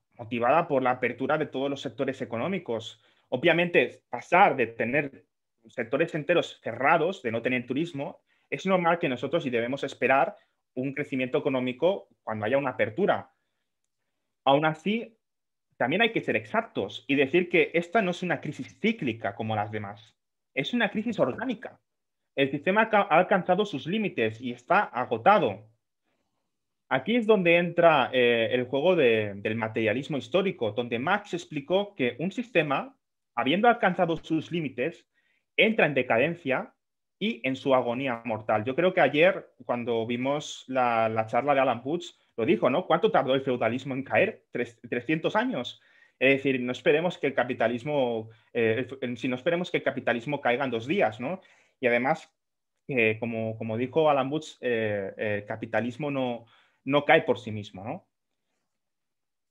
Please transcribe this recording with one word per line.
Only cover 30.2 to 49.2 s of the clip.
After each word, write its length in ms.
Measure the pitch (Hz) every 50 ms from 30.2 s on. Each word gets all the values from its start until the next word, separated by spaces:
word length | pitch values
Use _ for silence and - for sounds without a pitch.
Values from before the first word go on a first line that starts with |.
| - - - 190 190 190 - - 117 104
donde 280 | 107 123 120 117 117 113
Marx 340 | 135 175 202 202 - - 180
explicó 600 | 170 - - 151 143 135 - 180 202 202 202 _
que 200 | - 131 120 117 -
un 120 | 165 190
sistema, 640 | - 254 - - - 170 156 147 170 180 240 269 _ _ _ _ _ _ _ _ _
habiendo 320 | 120 117 131 170 208 233
alcanzado 500 | 240 226 233 220 180 175 - 175 165 160
sus 340 | - - - 160 156 - -
límites, 560 | 160 175 151 123 110 120 131 165 - - _ _ _ _ _ _ _ _ _ _ -
entra 280 | - 185 220 220 226 175
en 80 | 151 135
decadencia 800 | 131 - - 117 117 139 170 165 - - 131 127 165 226 - _ _ _ _ _ _ _ _ _ _
y 220 | 190 220 233 - -
en 80 | 131 131
su 180 | 113 - 139 127
agonía 480 | 127 120 120 117 131 139 131 117 117 117
mortal. 380 | 120 107 110 - - 110 107 107
Yo 120 | 131 131
creo 180 | 170 175 185 185
que 80 | 180
ayer, 460 | 151 131 143 147 165 190 - 156 - _ _ _ 120
cuando 400 | - 123 120 117 123 117 113 110
vimos 600 | 120 120 120 127 135 143 151 151 - - - -
la, 400 | 131 131 131 123 120 117 113 113 110
la 160 | 110 113 110
charla 280 | 113 127 120 135 147 143
de 80 | 135
Alan 200 | 131 131 113 117 117
Watts, 360 | 135 170 175 - - _ _ _ _ _
lo 100 | 117 113
dijo, 240 | 143 214 - - 123
¿no? 160 | 135 180 180
¿Cuánto 260 | - 160 170 220 214
tardó 220 | - 151 - 127 135
el 80 | 135
feudalismo 520 | 135 131 123 120 120 110 117 131 - 139 127
en 100 | 135 131
caer? 420 | - 110 120 185 220 - - _ _
Tres-, 280 | - 120 120 - - _ - 113
trescientos 460 | 131 120 - - 156 160 165 151 -
años. 460 | 214 247 262 196 131 123 - - _ _ _ _ _ _ _ _ -
Es 180 | 127 135 139
decir, 220 | 135 139 139 131 123
no 100 | 123 123
esperemos 460 | 123 - - 175 147 156 175 170 -
que 100 | - -
el 60 | 139 -
capitalismo, 960 | 135 123 127 123 113 117 113 123 117 120 151 147 139 127 120 117 110 110 113 - _ _ _ -
eh, 220 | 120 113 113 110 131
el 60 | 127
f-, 300 | 123 - - 127 120 123
si 100 | -